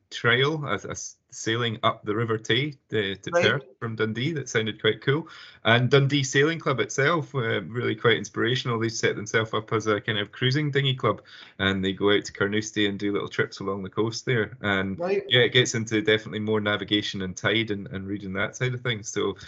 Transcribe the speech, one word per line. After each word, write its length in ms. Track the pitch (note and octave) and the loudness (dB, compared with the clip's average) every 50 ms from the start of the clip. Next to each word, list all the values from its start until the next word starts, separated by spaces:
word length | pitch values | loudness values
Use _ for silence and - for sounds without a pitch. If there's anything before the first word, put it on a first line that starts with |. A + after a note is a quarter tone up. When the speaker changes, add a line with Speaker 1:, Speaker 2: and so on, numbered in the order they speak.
| _ - | _ -16
Speaker 1:
trail, 560 | - - - A#2 A#2 B2+ C3+ D3 D#3+ D3+ C#3+ | -8 -2 2 2 4 4 2 2 0 -2 -4
a, 100 | - G2+ F#2+ - | -4 -6 -6 -6
a 40 | - | -8
s-, 260 | - - - - - _ _ _ | -10 -10 -12 -14 -16 _ _ _
sailing 480 | - - - A#2 A2+ A#2+ A#2+ A#2 A2 A2+ - | -14 -8 -4 -2 0 0 0 -2 -2 0 0
up 200 | A2+ - - - | 0 0 0 -4
the 120 | G#2+ G2+ | -4 -2
River 220 | A2 A#2+ A2+ A2 A2 | 0 0 0 -2 -2
Tay 360 | - - A2+ B2 C#3+ D3+ C3+ - _ - | 0 0 0 0 0 -2 -6 -10 _ -4
to, 260 | - A2 G2+ F#2+ G2 | -2 -2 -2 -2 -4
to 140 | - - - | -6 -6 -2
Speaker 2:
Right. 120 | E3+ F3 F3+ | 0 2 4
Speaker 1:
Perth 200 | G#2+ A#2+ C#3+ - - - - | 2 2 0 -4 -10 -14 -10
from 160 | B2 A2+ A2 | -8 -6 -2
Dundee. 360 | G#2+ A2 A2 G#2+ A#2+ B2+ D#3+ | -2 -2 -2 0 -2 -2 -2
That 180 | E3+ C#3+ B2 - | -2 -4 -4 -2
sounded 320 | - A#2 A2 A2 G#2 - | -2 -2 0 -2 -4 0
quite 200 | - A2 G#2+ - | 0 0 0 0
cool. 260 | - C#3 C3+ D#3 D#3+ - - - - - - - - | 2 0 0 0 0 -6 -14 -20 -20 -20 -12 -2 2
And 220 | G#2+ A2+ A#2+ B2+ A#2+ | 4 4 4 4 6
Dundee 320 | C#3 C#3 C#3 C3+ C#3+ D3 C3+ | 6 6 6 6 2 2 0
Sailing 340 | - - C#3 C#3+ D#3+ E3 | 2 2 4 4 4 2
Club 220 | D#3+ - D#3 C3+ - | 0 -2 -2 0 0
itself, 560 | - - - - C3+ D3 F3 E3 C3+ - - | 0 -2 0 0 2 2 2 0 -2 -4 -4
uh, 260 | C3+ A2+ A2+ A2+ G#2+ F#2 | -4 -2 0 -2 -2 -4
really 300 | D#2 A2+ B2 A#2 A2+ A2 | -4 -6 -4 -2 -2 0
quite 240 | - - A#2 A2 | 2 4 4 4
inspirational. 600 | - G2+ - - A2 A2 A2+ B2+ B2+ - B2+ A#2 A2 | 4 0 -4 -4 -2 0 0 0 0 -2 -2 -2 0
They 100 | A2+ A2+ | -2 -2
set 260 | A2 - - G2+ - | -2 0 0 0 0
themselves 380 | - G#2 - - A2+ A2 A2 - | -2 -4 -2 0 0 0 0 -2
up 180 | A2 G#2 - | -4 -4 -2
as 140 | A#2 A2 G#2+ | -2 0 2
a 160 | A2 G#2 G2+ | 2 0 0
kind 160 | - - A2 | 0 -2 -4
of 140 | G2+ G2+ - | -4 -4 -6
cruising 400 | - - B2+ B2+ B2+ D#3 D3+ D3 | -4 -2 0 0 2 2 0 0
dinghy 240 | C3+ C#3 C3+ C3+ C3 | 0 2 2 0 0
club, 260 | C3 - A2 G2+ - - - - - - - - - | 0 0 0 0 0 -4 -20 -20 -20 -20 -14 -4 0
and 240 | G2 F#2+ G2 F#2+ F#2 | 0 2 2 2 0
they 60 | F#2+ F#2+ | 0 0
go 180 | F2+ G2 G2+ G#2 | 2 4 4 4
out 100 | G2 - | 4 2
to 60 | - - | 0 -2
Carnoustie 540 | - G2+ G2 G#2 G#2+ G#2 - - G#2 G#2 | -2 0 0 0 -2 -2 -2 0 0 0
and 100 | G2+ G2 | 0 0
do 140 | F#2+ G#2 G2+ | -2 -2 -2
little 160 | G2+ G2 - | -2 -2 -4
trips 320 | - - - A2+ - - - | -4 -2 -2 -2 -2 -4 -8
along 240 | G2 F#2+ G2 G2+ F#2 | -6 -6 -6 -6 -6
the 60 | F#2 | -6
coast 360 | - - G#2+ A#2 A2+ - - | -2 -2 -2 -2 -2 -4 -4
there. 320 | C3+ B2+ A2+ G#2 G2 - - | -2 0 0 0 -2 -4 -4
And 360 | - G#2 G2 F#2+ F#2+ G2 F#2+ | -2 0 0 0 0 -2 -2
Speaker 2:
Right. 260 | D#3 E3+ F#3 G3 G3 - | -4 -2 -2 -2 -2 0
Speaker 1:
yeah, 140 | - A#2+ B2 | 2 4 4
it 120 | A#2+ G2+ - | 4 6 4
gets 220 | B2+ B2 A2+ - | 4 4 2 0
into 260 | A#2 G#2+ - A2+ G#2+ | -4 -2 0 0 0
definitely 380 | G#2 G#2+ G#2+ A2 - - F#2 G#2+ | 4 4 2 2 2 -4 -6 -4
more 220 | G#2+ G#2+ A2 G#2+ | -2 0 0 0
navigation 600 | G#2 G#2 G#2 G2 G2 F#2 G#2 G#2 G#2 - - G2+ | 2 0 0 0 0 0 0 0 0 0 -4 -6
and 160 | F#2+ F#2 F2+ | -6 -6 -6
tide 320 | - - G#2 G#2 A2+ A2 G#2+ | -2 0 0 2 2 0 -2
and, 160 | G#2 G2+ G2 | -4 -6 -6
and 200 | - - F#2+ F#2+ | -8 -10 -8 -8
reading 260 | F#2+ G2+ G2 G2 F#2+ F#2 | -6 -8 -8 -6 -6 -4
that 220 | G2 G#2 - - | -4 -4 -4 -4
side 180 | - B2+ B2+ B2 | -2 -2 -2 -2
of 80 | A#2 | -2
things. 280 | A#2 B2 A#2 G#2 G2 - | -4 -4 -4 -4 -6 -6
So 260 | - G2+ G2 G2 F#2+ - - | -4 -2 -2 -2 -4 -6 -12